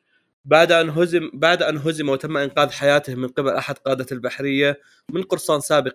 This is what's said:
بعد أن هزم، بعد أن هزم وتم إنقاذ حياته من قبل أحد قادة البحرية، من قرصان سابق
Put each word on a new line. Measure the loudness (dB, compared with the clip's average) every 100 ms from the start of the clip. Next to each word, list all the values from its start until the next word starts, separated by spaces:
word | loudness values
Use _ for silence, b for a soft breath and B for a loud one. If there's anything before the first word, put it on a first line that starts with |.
| _ _ _ _
بعد | 0 2 4
أن | 2 2
هزم، | 0 0 0 -4
بعد | -2 0 2
أن | 0 -2
هزم | -2 -2 -2
وتم | -2 -2 -4
إنقاذ | -2 0 0
حياته | 2 2 2 2
من | -4 -4
قبل | -2 0
أحد | 0 -2 -6
قادة | -2 -2 -4
البحرية، | -6 -6 -4 -2 2 2 0 b b b
من | -6
قرصان | -2 -2 0 0
سابق | 2 2 2